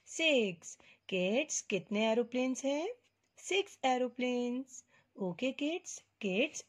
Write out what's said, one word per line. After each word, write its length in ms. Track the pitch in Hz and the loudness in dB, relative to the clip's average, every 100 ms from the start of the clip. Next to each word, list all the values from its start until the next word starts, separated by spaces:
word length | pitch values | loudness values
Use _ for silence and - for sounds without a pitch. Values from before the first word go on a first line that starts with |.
| - | -12
six। 680 | - 320 269 208 170 - - - - - | 0 4 4 4 -2 -12 -20 -20 -20 -4
किड्स, 520 | 190 180 226 311 - | 0 2 2 0 -4
कितने 500 | - 196 175 208 220 | -2 -4 -2 0 2
एरोप्लेन्स 520 | 226 233 247 254 254 | 2 0 0 0 0
हैं? 240 | 269 285 359 494 _ _ _ _ | -2 -2 -2 -6 _ _ _ _
सिक्स 400 | - 370 392 - | -2 0 -2 0
एरोप्लेन्स। 1000 | 262 254 254 247 247 247 247 247 262 - - _ _ - | 0 2 0 -2 -2 0 0 -2 -6 -14 -20 _ _ -6
ओके 320 | 190 170 254 | -4 -2 -2
किड्स, 500 | 262 285 349 - - - - | -2 -2 -4 -8 -16 -18 -8
किड्स, 440 | 208 185 302 - | -2 0 0 -2